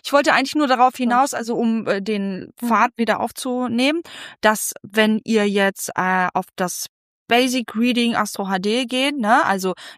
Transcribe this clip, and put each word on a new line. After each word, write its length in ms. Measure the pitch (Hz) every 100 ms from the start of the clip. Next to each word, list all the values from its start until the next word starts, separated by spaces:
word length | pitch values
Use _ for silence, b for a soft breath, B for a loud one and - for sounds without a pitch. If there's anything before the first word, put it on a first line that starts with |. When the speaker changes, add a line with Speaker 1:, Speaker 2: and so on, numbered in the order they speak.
Speaker 1:
Ich 80 | -
wollte 200 | 285 294
eigentlich 220 | 240 269
nur 140 | 302 285
darauf 260 | 247 254
Speaker 2:
Stimmt. 160 | - 240
Speaker 1:
hinaus, 240 | 240 269
also 220 | - 226 208
um, 300 | 226 226 190
äh, 120 | 196
den 520 | 196 208 196 185 - -
Speaker 2:
Mhm. 60 | 233
Speaker 1:
Faden 240 | 208 240 -
wieder 220 | 220 202
aufzunehmen, 840 | 226 - 262 247 247 233 269 330 - B B B
dass 340 | 214 214 - -
wenn 380 | - 208 214 214
ihr 240 | - 220 208
jetzt, 420 | 202 196 - - -
äh, 320 | 185 185 180
auf 140 | 185 -
das 320 | - 180 - - _ _ _ -
Basic 500 | 233 262 254 220 214
Reading 400 | 247 240 233 202
Astro 320 | 208 - 190
H 100 | 190
D 280 | 202 233 240
geht, 300 | 254 277 294
ne, 280 | 208 262
also 300 | - 196 190 180 B